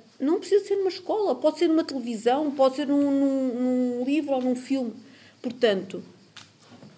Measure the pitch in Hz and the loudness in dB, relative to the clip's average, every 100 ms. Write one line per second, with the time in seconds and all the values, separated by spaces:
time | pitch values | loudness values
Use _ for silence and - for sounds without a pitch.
0 | - - 269 359 - 392 - 392 381 - | -20 -4 0 0 2 2 2 0 -2 -4
1 | - 415 392 247 311 311 339 320 320 269 | -4 0 0 2 0 2 2 2 0 -6
2 | 233 220 240 269 302 262 262 262 277 285 | -6 -2 0 2 0 2 2 2 0 2
3 | 285 277 277 269 262 240 254 254 247 240 | 2 2 2 2 -2 0 0 0 0 -2
4 | 254 302 285 262 254 247 - 269 233 - | 0 -2 0 0 0 -2 -2 -2 -2 -8
5 | - - - - 254 - 233 190 180 180 | -20 -20 -20 -10 -8 0 2 2 -4 -12
6 | - - - - - _ - - - | -14 -20 -20 -20 -20 _ -20 -20 -20